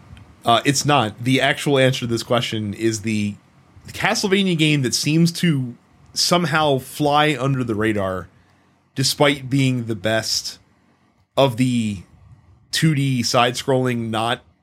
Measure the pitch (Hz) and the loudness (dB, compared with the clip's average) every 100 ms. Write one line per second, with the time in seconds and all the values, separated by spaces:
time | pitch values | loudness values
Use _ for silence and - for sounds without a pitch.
0 | - - - - 120 113 143 135 139 147 | -20 -20 -20 -6 0 2 2 0 2 2
1 | 107 101 120 131 135 143 151 139 131 131 | 0 -4 -2 2 2 0 0 4 4 2
2 | 120 117 - 120 123 110 104 95 113 110 | -4 -4 -2 -2 -2 -4 -6 -2 -2 -2
3 | 113 107 104 101 _ _ _ - - - | -2 -2 -2 -6 _ _ _ -20 -16 -4
4 | 175 226 202 196 190 165 156 147 120 - | -2 -2 0 2 2 2 2 2 0 -2
5 | 147 160 170 170 175 139 123 120 _ _ | 0 2 2 2 0 0 -2 -10 _ _
6 | - - - 175 165 156 156 131 - - | -12 -4 0 0 0 0 2 0 -2 -2
7 | 147 147 151 131 135 131 117 104 110 104 | 2 4 2 0 -2 -2 -2 0 0 0
8 | 95 92 87 _ _ _ _ _ _ - | -2 -6 -10 _ _ _ _ _ _ -4
9 | 135 - 147 139 127 139 131 123 110 107 | -4 2 2 2 -2 0 2 0 -4 -6
10 | 110 113 110 - - - _ _ _ _ | -2 -2 -2 -6 -8 -14 _ _ _ _
11 | _ _ _ - 135 113 127 120 107 95 | _ _ _ 2 2 2 0 0 -2 -6
12 | - - - - _ _ _ - 160 139 | -12 -20 -20 -20 _ _ _ 0 0 2
13 | 139 127 117 127 123 120 - 131 127 120 | 0 0 0 2 2 0 0 0 0 -2
14 | 113 110 117 123 _ _ | -4 -2 -2 -4 _ _